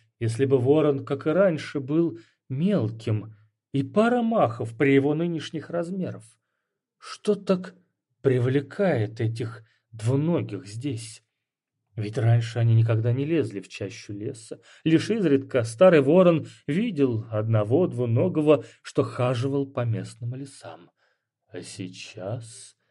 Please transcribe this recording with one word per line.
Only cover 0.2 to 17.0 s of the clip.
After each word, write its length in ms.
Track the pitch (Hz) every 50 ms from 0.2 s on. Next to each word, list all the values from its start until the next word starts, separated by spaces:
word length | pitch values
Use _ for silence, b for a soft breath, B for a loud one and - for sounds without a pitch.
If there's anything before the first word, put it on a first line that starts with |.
| 117 113 113 - 135
бы 120 | 127 139
ворон, 480 | 127 120 135 147 156 147 147 139 123 -
как 220 | - 143 139 -
и 20 | 156
раньше, 500 | 156 180 202 190 160 143 - - - 151
был 380 | 120 127 151 165 170 160 165 B B B B B _ _
мелким, 840 | 131 139 165 202 208 160 113 110 113 - - 120 107 107 - b b b b b b _ _ _ -
и 100 | 135 135
пара 400 | - - 202 220 233 247 240 226
махов 520 | 226 226 208 151 123 117 - 120 113 -
при 200 | - 156 139 139
его 180 | 139 135 147 151
нынешних 560 | 156 170 175 170 156 - - - 156 - -
размерах. 540 | 165 175 170 175 190 190 175 123 98 95 - - _ _ _ _ _ _ _ _ _ _ _ _ _
Что 380 | _ - - - - - 214 208
так 400 | 202 - - 190 180 180 - - _ _ _ _ _ _ _ _ _ -
привлекает 1000 | 135 123 123 120 131 131 143 139 - - - 202 180 147 117 104 104 - -
этих 420 | 117 110 113 117 - - - - - _ _ _ _ _
двуногих 760 | 113 110 107 120 135 139 151 165 175 139 104 - 104 92 90
здесь? 560 | 98 107 117 127 147 127 113 - - - - _ _ _ _ _ _ _ _ _ _ _ _ _ _ _
Ведь 220 | - 101 104 -
раньше 420 | 131 113 117 117 120 117 - - 120
они 160 | 117 117 113
никогда 380 | 113 113 117 113 110 110 123 123
не 120 | 135 139
лезли 360 | 151 170 156 117 95 98 98
в 80 | 92 -
чащу 440 | - - 107 95 - - - - 104
леса. 460 | 101 104 135 139 - - - - b b b b b b
Лишь 260 | 160 160 151 - -
изредка 540 | 214 233 190 156 139 139 139 - - 123 117
старый 380 | 113 - - 185 190 175 151
ворон 440 | 135 135 165 185 185 175 170 147 117 B B B B
видел 580 | - 143 185 233 240 180 139